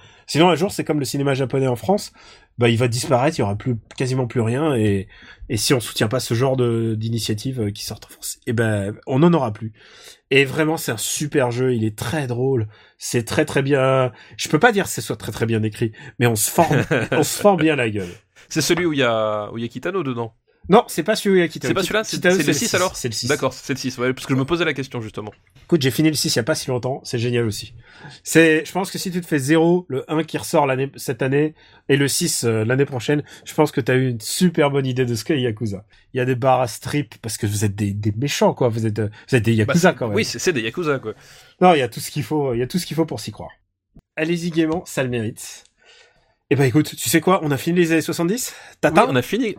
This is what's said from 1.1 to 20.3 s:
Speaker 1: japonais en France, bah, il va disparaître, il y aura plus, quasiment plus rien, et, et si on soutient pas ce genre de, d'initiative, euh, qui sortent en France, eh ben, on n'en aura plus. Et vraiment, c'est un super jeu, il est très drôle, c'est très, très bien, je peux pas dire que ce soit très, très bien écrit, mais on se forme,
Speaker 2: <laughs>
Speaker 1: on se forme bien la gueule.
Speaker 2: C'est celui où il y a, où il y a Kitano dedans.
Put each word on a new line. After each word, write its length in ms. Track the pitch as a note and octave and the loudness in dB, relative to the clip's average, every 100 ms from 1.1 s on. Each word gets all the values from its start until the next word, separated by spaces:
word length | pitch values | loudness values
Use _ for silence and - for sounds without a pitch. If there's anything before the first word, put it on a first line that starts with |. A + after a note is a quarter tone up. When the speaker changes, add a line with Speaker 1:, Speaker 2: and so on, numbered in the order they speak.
| C#3+ C#3 | -2 0
Speaker 1:
japonais 340 | C3+ B2+ C3+ C3 | 0 0 0 0
en 80 | A#2+ | 0
France, 360 | - G3+ - - - - _ - | 0 0 -2 -18 -20 -20 _ 0
bah, 100 | A#2 | 2
il 80 | A2+ | 4
va 120 | B2+ | 2
disparaître, 500 | A#2+ - B2 D3 E3 | 0 0 2 2 0
il 40 | |
y 20 | |
aura 100 | G2+ | -2
plus, 220 | G2+ C3 A#2 - - | -2 -4 -6 -6 -6
quasiment 300 | C3 C3 A#2+ | -2 -2 -2
plus 140 | B2+ | -2
rien, 340 | A2 B2+ D#3+ | 0 0 0
et, 320 | B2 G#2+ G2 F#2+ - - - - | 2 2 0 -4 -16 -20 -18 -6
et 80 | A2+ | -2
si 160 | - | 0
on 60 | C3 | 0
soutient 300 | - - A2+ | 0 -2 0
pas 100 | B2+ | 0
ce 160 | - | -2
genre 220 | A#2 C3+ C3 | 0 2 2
de, 400 | A#2+ A#2 A2+ A2 | 2 0 0 -2
d'initiative, 640 | A2+ A2+ A2 G#2+ C3 B2+ | -2 -2 -2 -4 -4 -4
euh, 100 | G#2 | -4
qui 140 | G2+ | -4
sortent 220 | - G#2+ - | -10 -14 -18
en 20 | |
France, 320 | - - - - | -14 -14 -10 -4
eh 40 | |
ben, 440 | A2+ A2+ G#2 G2 - - | 0 0 0 -2 -8 -2
on 140 | C3 | 4
n'en 120 | E3+ | 4
aura 200 | E3 A#2+ | 4 0
plus. 200 | G#2+ A2 - - - - - - | -6 -12 -14 -20 -20 -20 -20 0
Et 120 | C3+ | 2
vraiment, 320 | C3+ D#3 D#3 D#3+ | 2 0 0 -2
c'est 140 | - | -4
un 60 | A2 | -6
super 560 | - - D3 D3 B2 | -6 -4 -2 0 0
jeu, 220 | A#2+ B2+ A#2+ | 0 0 0
il 80 | |
est 120 | A2 G#2+ | -2 -4
très 300 | A#2+ D#3 C3 | -4 -4 -4
drôle, 400 | A#2 C3 B2+ G#2+ - - _ | -2 0 0 -2 -8 -20 _
c'est 240 | - B2 | -4 -4
très, 220 | A2+ - | 0 0
très 180 | D#3 D3 | 0 0
bien, 480 | C3+ C#3 C3 C3 B2+ - - - | 2 2 4 2 0 -4 -16 -12
je 120 | - | -2
peux 100 | D#3 | 2
pas 140 | A#3+ | 4
dire 140 | G3+ - | 2 -2
que 40 | |
ce 100 | - | -6
soit 160 | - A#2 | -8 -8
très, 140 | - | -8
très 160 | - A2+ | -4 -2
bien 160 | A2+ | 0
écrit, 300 | A2 - A2+ - - - | -2 -2 -4 -4 -14 0
mais 80 | A#2+ | 2
on 80 | |
se 160 | A2 - | 2 2
forme, 340 | - D#3+ D#3+ - C#3 | 2 4 2 2 0
Speaker 2:
<laughs> 140 | A2 | 2
Speaker 1:
on 100 | C3+ | 0
se 180 | D3 - | 0 2
forme 200 | G#3 F3+ | 2 4
bien 160 | D#3+ C#3+ | 2 2
la 120 | A#2 | 0
gueule. 220 | G#2 F2 F2+ _ _ - | -4 -8 -12 _ _ -8
Speaker 2:
C'est 140 | - | -2
celui 220 | C#3+ E3 | 0 0
où 80 | E3+ | 0
il 60 | C#3+ | 2
y 60 | |
a, 440 | B2 A2 G#2+ G#2+ G#2 | 2 2 0 -2 -6
où 60 | A2+ | -8
il 40 | |
y 20 | |
a 40 | A#2 | -8
Kitano 340 | E3 E3+ F#3+ | -8 -6 -4
dedans. 320 | C#3 A#2 A2+ | -4 -6 -8